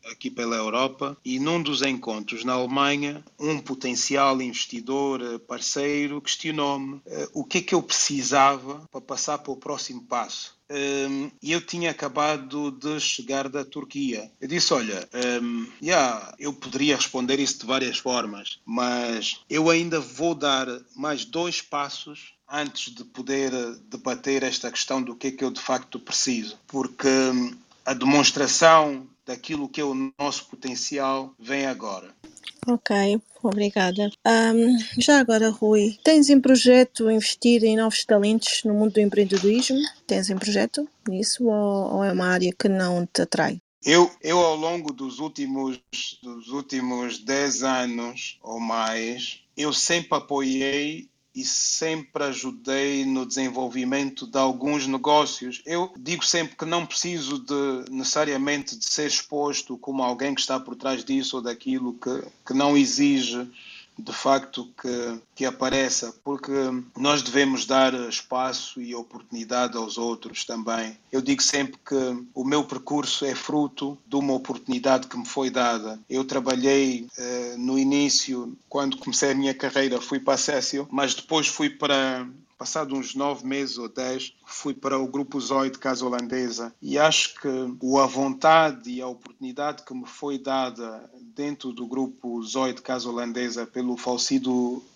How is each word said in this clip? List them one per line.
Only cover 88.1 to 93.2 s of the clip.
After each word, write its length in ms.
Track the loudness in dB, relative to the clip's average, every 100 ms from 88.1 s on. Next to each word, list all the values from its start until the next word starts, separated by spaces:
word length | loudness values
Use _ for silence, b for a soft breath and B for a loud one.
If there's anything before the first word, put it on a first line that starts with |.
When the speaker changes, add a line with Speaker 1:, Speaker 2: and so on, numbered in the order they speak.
| 2 -2 2 6 6 6 0 -10
Speaker 1:
e 100 | -8
a 60 | -8
oportunidade 760 | -10 -16 -14 -12 -6 -6 -6
que 100 | -12
me 120 | -14 -12
foi 320 | -10 -8 -6
dada 720 | -2 -2 -2 -6 -12 -12 -18 -20
dentro 500 | -20 -8 -8 -6 -10
do 160 | -10 -8
Grupo 560 | -4 -4 -6 -8 -8
Zoe 300 | -6 -4 -4
de 80 | -4
Casa 260 | -6 -6 -4
Holandesa 580 | -6